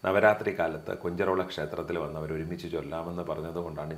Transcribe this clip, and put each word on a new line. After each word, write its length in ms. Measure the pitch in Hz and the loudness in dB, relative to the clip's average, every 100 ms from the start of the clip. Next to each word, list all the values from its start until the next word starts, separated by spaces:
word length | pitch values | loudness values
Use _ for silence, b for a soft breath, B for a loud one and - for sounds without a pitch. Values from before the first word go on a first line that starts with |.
നവരാത്രി 540 | 92 98 107 104 107 92 | 4 8 8 6 0 0
കാലത്ത് 400 | 82 78 95 92 | 0 0 -6 -4
കുഞ്ചറോള 440 | 87 87 95 92 | -4 0 2 2
ക്ഷേത്രത്തിൽ 560 | 90 - 73 - 80 85 | 2 -2 -4 -4 -4 -2
വന്ന് 200 | 73 76 | -2 -4
അവർ 120 | 78 | -4
ഒരുമിച്ച് 400 | 80 80 85 85 | -4 -4 -6 -4
ചൊല്ലാമെന്ന് 500 | 80 71 82 85 87 | -4 -4 -6 -4 -4
പറഞ്ഞതുകൊണ്ടാണ് 720 | 82 76 80 85 82 78 78 | -4 -4 -4 -4 -6 -6 -6